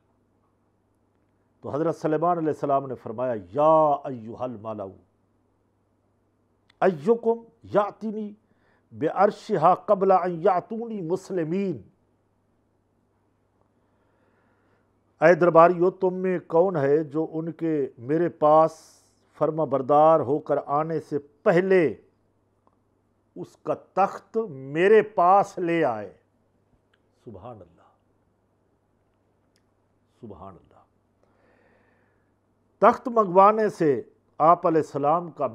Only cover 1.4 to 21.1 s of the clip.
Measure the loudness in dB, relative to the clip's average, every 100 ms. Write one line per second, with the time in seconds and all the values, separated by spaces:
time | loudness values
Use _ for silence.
1.4 | _ _ -10 -6 -4 -4 -4 -2 -2 -2
2.4 | -4 -4 -2 -2 -2 -14 -14 -8 -6 -6
3.4 | -8 0 4 4 2 0 -6 -14 -14 -12
4.4 | -12 -12 -12 -12 -12 -14 _ _ _ _
5.4 | _ _ _ _ _ _ _ _ _ _
6.4 | _ _ _ -2 -2 -2 -2 0 0 -4
7.4 | -6 _ -4 -2 -2 -6 -12 -10 -12 -16
8.4 | _ _ _ _ _ -8 -6 0 0 0
9.4 | -6 2 2 2 0 0 4 2 2 -2
10.4 | 0 0 -4 -12 -10 -10 -6 -8 -6 -6
11.4 | -4 -4 -4 -8 -12 _ _ _ _ _
12.4 | _ _ _ _ _ _ _ _ _ _
13.4 | _ _ _ _ _ _ _ _ _ _
14.4 | _ _ _ _ _ _ _ 0 2 4
15.4 | 4 6 6 4 -2 0 -6 -4 -4 -4
16.4 | -2 0 0 0 0 0 -2 -6 -6 -8
17.4 | -10 -8 -4 -4 -6 -8 -6 -4 -4 0
18.4 | 4 4 4 -2 -20 _ _ _ _ -6
19.4 | -4 -2 -2 -4 2 4 6 4 2 -4
20.4 | -2 -4 -2 -4 -4 -6 -6